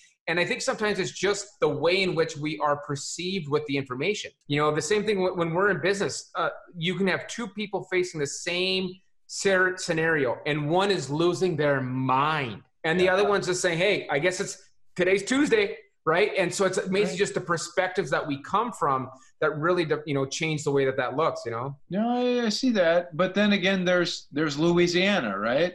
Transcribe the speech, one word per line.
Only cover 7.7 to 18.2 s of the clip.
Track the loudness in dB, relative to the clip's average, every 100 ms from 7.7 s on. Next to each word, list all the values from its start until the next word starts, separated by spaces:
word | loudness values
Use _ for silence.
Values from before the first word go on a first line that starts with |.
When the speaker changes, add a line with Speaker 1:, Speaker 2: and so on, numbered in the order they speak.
| -6 -2
Speaker 1:
facing | -2 -2 -4
the | -6
same | -6 -4 -2 0 0 -4 -8 _ _ -14
ser-, | -2 2 4 2 0
scenario, | -2 0 2 2 0 -2 -2
and | -2 0
one | 2 2
is | 0 -2
losing | 0 0 2 0
their | 2 2 0
mind, | 0 -2 0 2 2 0 -4 -8 -16 _
and | -2 2
the |
Speaker 2:
Yeah. | 4
Speaker 1:
other | 4 2
one's | 2 0
just | 0
saying, | 0 2
"Hey, | 2 0 -2
I | 0
guess | 0 -2
it's, | -6 -10 -20 _ -10 -2
today's | 2 2
Tuesday," | 2 2 4 4 2 -4 -18 _ 0
right? | 2 2 2
And | -2
so | 0
it's | 0 0
amazing | 0 0 0
Speaker 2:
Right. | 0
Speaker 1:
just | -2
the | -2
perspectives | -2 -4 -2 -2 -2 -2 -2
that | -2